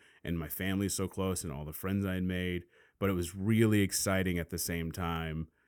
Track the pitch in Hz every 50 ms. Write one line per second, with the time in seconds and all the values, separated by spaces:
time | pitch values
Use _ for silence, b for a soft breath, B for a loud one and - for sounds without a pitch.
0 | b b b b - - 85 82 78 73 - - 92 95 95 98 101 92 - -
1 | 95 87 - 98 95 95 90 - - 85 67 71 76 76 78 - - 95 98 101
2 | 98 95 92 92 92 92 92 90 90 90 87 87 - - _ _ _ _ _ _
3 | 101 98 95 90 87 85 92 98 95 107 113 110 113 110 104 104 98 92 - -
4 | - 101 95 95 92 92 87 85 76 - - 80 - - 87 85 82 82 - 95
5 | 90 85 82 82 80 80 80 80 80 - _ _ _